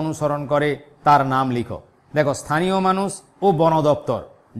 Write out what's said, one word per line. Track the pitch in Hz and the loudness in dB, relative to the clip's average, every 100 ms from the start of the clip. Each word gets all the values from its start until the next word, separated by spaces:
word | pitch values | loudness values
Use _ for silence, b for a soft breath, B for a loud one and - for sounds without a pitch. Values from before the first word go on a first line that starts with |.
অনুসরণ | 156 156 151 147 139 | -2 -4 -4 -4 -2
করে | 147 147 131 - _ 151 | 0 0 -4 -10 _ 4
তার | 143 135 | 4 4
নাম | 131 131 120 | 0 0 -2
লিখো। | 110 92 - _ _ | -4 -10 -16 _ _
দেখো, | 147 143 131 | -2 0 -2
স্থানীয় | - 151 185 190 185 | -2 -2 0 0 0
মানুষ | 190 196 - - - | 0 -2 -8 -18 -2
ও | 196 160 | 0 2
বন | 165 160 151 | 2 2 2
দপ্তর | 143 - 110 - - _ 113 | 0 -2 -6 -6 -20 _ -6